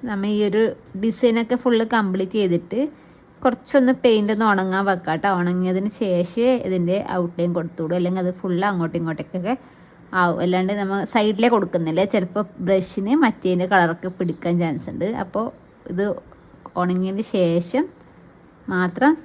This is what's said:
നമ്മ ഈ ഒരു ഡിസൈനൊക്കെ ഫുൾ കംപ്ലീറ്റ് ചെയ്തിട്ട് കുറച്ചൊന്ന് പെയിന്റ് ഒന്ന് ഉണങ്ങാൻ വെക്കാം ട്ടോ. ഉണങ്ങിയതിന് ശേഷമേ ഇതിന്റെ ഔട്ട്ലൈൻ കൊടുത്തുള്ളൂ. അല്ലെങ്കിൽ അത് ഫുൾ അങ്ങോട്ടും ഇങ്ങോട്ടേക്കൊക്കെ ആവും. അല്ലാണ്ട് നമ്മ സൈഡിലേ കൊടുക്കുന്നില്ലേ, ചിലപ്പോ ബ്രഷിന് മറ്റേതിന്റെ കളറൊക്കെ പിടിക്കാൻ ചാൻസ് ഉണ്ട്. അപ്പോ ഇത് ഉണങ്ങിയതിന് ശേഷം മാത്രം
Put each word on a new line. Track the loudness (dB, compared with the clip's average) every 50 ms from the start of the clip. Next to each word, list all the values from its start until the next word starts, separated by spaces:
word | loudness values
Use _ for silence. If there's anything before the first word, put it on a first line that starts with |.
| -6 -6
നമ്മ | -4 -2 -2 0 0
ഈ | 2 2 2
ഒരു | 2 2 2 2 0 -6 -16 -14 -8 -4 -2
ഡിസൈനൊക്കെ | -2 0 2 2 2 4 2 0 0 -2 0 2
ഫുൾ | 2 2 2 2 2 0
കംപ്ലീറ്റ് | 0 0 0 0 -2 -2 -2 0 0
ചെയ്തിട്ട് | 2 2 2 0 -2 -4 -2 -2 -2 -2 -4 -12 -20 -20 -20 -20 -20 -20 -20 -2 0
കുറച്ചൊന്ന് | 0 0 0 -8 2 2 4 4 4 2 4 4
പെയിന്റ് | 4 4 4 4 2 0
ഒന്ന് | 2 4 4
ഉണങ്ങാൻ | 4 2 2 0 0 0 2 0
വെക്കാം | 0 0 0 -4 -4 0 0
ട്ടോ. | 0 0 2
ഉണങ്ങിയതിന് | 0 0 0 0 0 0 0 0 -2 -4 -4 -4
ശേഷമേ | -2 0 0 0 0 -2 -2 0 2 2 2 2 0
ഇതിന്റെ | -2 -2 0 0 0 0 -2 -2 -2 -2
ഔട്ട്ലൈൻ | -2 -2 -4 -2 -2 -2 -2 -2
കൊടുത്തുള്ളൂ. | -2 -4 -6 -6 -6 -4 -2 -2 -2
അല്ലെങ്കിൽ | 0 0 -2 -2 -2
അത് | -4 -4 -4
ഫുൾ | -4 -2 -2 0 0 0
അങ്ങോട്ടും | 0 -2 -4 -2 -4 -4
ഇങ്ങോട്ടേക്കൊക്കെ | -4 -4 -6 -8 -10 -8 -8 -6 -4 -4 -4 -6 -6 -20 -20 -20 -20 -20 -20 -20 -18 -4 0 2
ആവും. | 2 2 2 0 0
അല്ലാണ്ട് | 0 0 0 0 0 -2 -2
നമ്മ | -2 -2 -2 -4 -4 -2 0
സൈഡിലേ | 2 2 2 2 2 2 2 4
കൊടുക്കുന്നില്ലേ, | 2 0 0 -2 -2 -2 0 0 0 0 2 0
ചിലപ്പോ | -2 -2 -2 -4 -6 -6 -6 -8 -6 0
ബ്രഷിന് | 0 2 0 0 -2 -6 -6 -2 0 2 2 2
മറ്റേതിന്റെ | 2 0 0 -2 0 0 0 0 2 4
കളറൊക്കെ | 4 4 4 0 -4 -6 -10 -6 -4
പിടിക്കാൻ | -4 -4 -4 -4 -2 -2 0 0 0
ചാൻസ് | 0 -2 -4 -6 -8 -6
ഉണ്ട്. | -4 -4 -4 -4 -6 -8
അപ്പോ | -6 -4 -4 -4 -4 -8 -14 -20 -20 -20 -20 -14 -8 -4
ഇത് | -2 -2 -2 -4 -6 -10 -18 -20 -20 -20 -20 -20 -20 -20 -10 -4 -2
ഉണങ്ങിയതിന് | 0 0 0 0 -2 -2 -4 -6 -6 -2 2
ശേഷം | 2 2 4 2 0 -2 0 -2 -2 -2 -2 -6 -20 -20 -20 -20 -20 -20 -20 -20 -20 -20 -20 -20 -16 -10 -6 -2
മാത്രം | -2 -2 -2 0 2 2 2 2 2